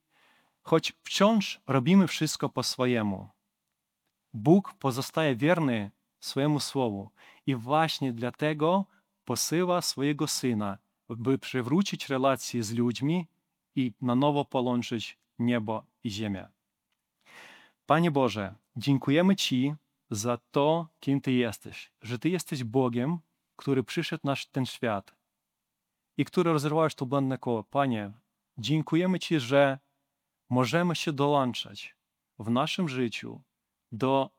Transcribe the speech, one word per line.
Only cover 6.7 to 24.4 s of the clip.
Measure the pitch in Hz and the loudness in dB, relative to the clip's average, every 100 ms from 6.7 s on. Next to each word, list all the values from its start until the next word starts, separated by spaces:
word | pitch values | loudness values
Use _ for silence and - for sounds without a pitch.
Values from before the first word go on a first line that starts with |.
| 135 120 98 101 _ - - - | -2 -2 -4 -10 _ -20 -8 -4
i | 127 | -4
właśnie | 120 151 160 - 135 | 0 0 0 -2 -4
dlatego | 117 123 - 151 151 156 190 196 _ _ _ - | -4 -6 -2 -2 0 0 0 -2 _ _ _ -6
posyła | 117 - 160 180 175 | -4 0 0 0 0
swojego | - - 143 147 151 | -2 -2 -2 0 -2
Syna, | - 127 107 101 101 _ _ - | -2 -2 -2 -4 -8 _ _ -14
by | 120 117 135 | -6 0 0
przywrócić | - 127 117 170 196 180 - | -2 -6 0 0 0 -4 -4
relacje | 135 135 131 - 120 | 0 2 0 -4 -6
z | 107 | -4
ludźmi | 117 120 110 139 180 165 _ _ _ _ 139 | -2 -2 -2 -2 -2 -4 _ _ _ _ -4
i | 123 - | -4 -2
na | 123 123 | -2 2
nowo | 147 143 135 | 2 2 0
połączyć | 135 123 120 - 117 - - _ - | -2 0 -2 -2 -6 -8 -14 _ -4
niebo | 120 120 110 110 - _ | 0 0 -2 -8 -10 _
i | 120 | -10
ziemię. | 98 107 95 95 _ _ _ _ _ _ _ _ - - - - _ - | -6 -6 -6 -10 _ _ _ _ _ _ _ _ -20 -20 -20 -20 _ 2
Panie | 151 170 | 4 4
Boże, | 139 123 104 98 - _ 117 | 4 2 0 -8 -10 _ -6
dziękujemy | 139 135 - 151 185 196 | 0 0 2 4 4 2
Ci | - 127 139 151 _ _ - | 0 0 -2 -4 _ _ -10
za | 107 120 120 _ | -6 -4 -4 _
to, | 147 147 165 160 _ | 0 2 2 -4 _
kim | - 139 | -2 -2
Ty | 135 | 2
jesteś, | 127 117 - 110 - - _ | 2 0 -4 -14 -18 -20 _
że | 110 120 | -10 -4
Ty | 160 | -2
jesteś | 180 - 143 | -4 -4 -8
Bogiem, | 117 131 127 120 135 175 _ _ _ - | -2 0 2 0 -2 -4 _ _ _ -10
który | - 131 | -2 -2
przyszedł | - 170 156 160 143 | 0 -4 -6 -4 -4
na | 135 | -4